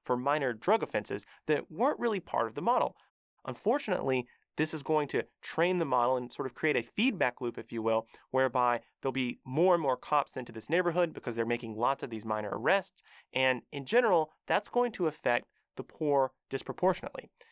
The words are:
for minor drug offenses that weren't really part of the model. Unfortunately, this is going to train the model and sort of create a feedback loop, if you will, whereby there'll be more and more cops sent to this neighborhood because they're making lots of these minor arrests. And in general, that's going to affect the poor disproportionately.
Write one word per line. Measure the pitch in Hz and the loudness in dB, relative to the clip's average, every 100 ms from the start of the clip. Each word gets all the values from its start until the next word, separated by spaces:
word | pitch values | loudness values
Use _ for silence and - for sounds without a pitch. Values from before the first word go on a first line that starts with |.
for | - 123 | -4 -2
minor | 127 151 135 | 2 2 2
drug | 113 - 208 | 0 2 2
offenses | 160 110 104 110 - - - | 2 -2 -2 -6 -6 -10 0
that | 151 - | 0 0
weren't | 160 254 - | -2 0 0
really | 233 208 | -2 -2
part | - - 113 | -2 -2 0
of | |
the | 117 | -2
model. | 180 254 123 - _ _ _ _ - | 0 0 0 -4 _ _ _ _ -10
Unfortunately, | 123 - 277 - 190 135 131 123 _ _ - | -2 0 0 0 -2 0 0 -2 _ _ -2
this | 156 | 0
is | 156 | 0
going | 139 156 147 | 0 0 0
to | 127 - _ | -2 -4 _
train | - - 175 185 | -8 0 2 2
the | 156 | 2
model | 127 120 127 | 2 4 2
and | 123 | -2
sort | - | -6
of | 135 | -6
create | - 156 139 | -2 0 0
a | |
feedback | 113 - 208 190 131 - | -2 0 0 2 -2 0
loop, | 123 117 | -6 -6
if | 110 | -8
you | 117 | -4
will, | 110 113 113 - _ | 0 0 0 -12 _
whereby | 131 131 127 123 120 - _ | 0 2 2 2 0 -4 _
there'll | 135 | -6
be | 131 123 - - | -2 -4 -6 -6
more | 131 180 | 0 4
and | 175 | 4
more | 151 127 | 2 -2
cops | - 151 139 | 0 0 0
sent | - 123 | -6 -8
to | |
this | 113 - | -10 -2
neighborhood | 165 175 165 175 | 0 2 2 0
because | 151 - 113 | -2 -6 -2
they're | 113 | 0
making | 120 117 | -2 -4
lots | 107 120 139 | -2 0 0
of | 131 | -4
these | 113 110 | -6 -4
minor | 110 104 | -4 -4
arrests. | 110 120 196 - - - - _ | -4 0 0 -2 -12 -20 -20 _
And | 135 131 127 - | 0 0 0 -4
in | 143 139 | -10 0
general, | 226 247 180 156 _ - | 2 4 2 2 _ -2
that's | 165 - | -2 0
going | 240 247 | -2 -2
to | - 170 | 0 -2
affect | 143 131 120 - _ _ - | 0 0 0 -2 _ _ -12
the | |
poor | 131 - 151 143 131 - _ | -12 -4 2 2 2 -2 _
disproportionately. | 135 - 131 185 180 - - - _ - | -8 -6 -2 0 0 -6 -12 -16 _ -20